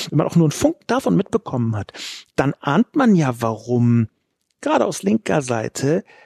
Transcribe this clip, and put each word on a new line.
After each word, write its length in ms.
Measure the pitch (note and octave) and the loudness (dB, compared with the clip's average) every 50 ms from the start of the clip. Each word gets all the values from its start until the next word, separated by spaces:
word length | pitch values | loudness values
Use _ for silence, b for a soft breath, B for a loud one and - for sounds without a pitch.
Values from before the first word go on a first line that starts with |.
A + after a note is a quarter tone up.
| B B | B B
wenn 80 | - | 0
man 100 | D3 - | 0 0
auch 100 | - - | 2 2
nur 100 | E3+ E3 | 2 2
einen 60 | D3 | 2
Funken 320 | - - - D4+ E4+ _ _ | 2 0 0 0 0 _ _
davon 300 | - - - - - F3 | -4 -2 -2 0 0 0
mitbekommen 600 | E3+ G3+ - - A3 - - C#3 B2 A#2 A2+ A2 | 0 0 -2 -4 -6 -6 -4 -4 -4 -2 -2 -2
hat, 160 | G#2 G2 - B B B B B B B B _ | -4 -6 -10 B B B B B B B B _
dann 200 | - C#3 C#3 - - | -2 0 0 -2 -4
ahnt 360 | - D3 C#3 F3+ B3 _ - | -2 0 2 2 0 _ 0
man 180 | D4 C4 A#3 G3+ | 2 4 4 4
ja, 280 | E3+ D3+ C3 A#2+ A#2 | 4 2 0 -2 -2
warum 640 | A#2+ A2+ A2 G#2+ A2 A#2+ B2 A#2+ A#2+ A#2+ A#2+ A#2 A2 - _ _ _ _ _ _ _ _ _ - | -2 -4 -4 -4 -4 -2 0 2 2 4 4 2 0 -2 _ _ _ _ _ _ _ _ _ -8
gerade 240 | - C#4+ D#4 - G#3+ | -4 -2 0 0 0
aus 160 | - - - | -2 -4 -4
linker 400 | - G3 G#3+ A3 - - F#3 D#3 | -2 -2 -2 -2 -2 -2 -2 -2
Seite 600 | C3+ B2 A#2+ A2+ A2+ A#2+ - - - C#3 D#3+ G3 - B B B B | -2 -2 -4 -4 -4 -6 -6 -4 -2 -2 -2 -2 -4 B B B B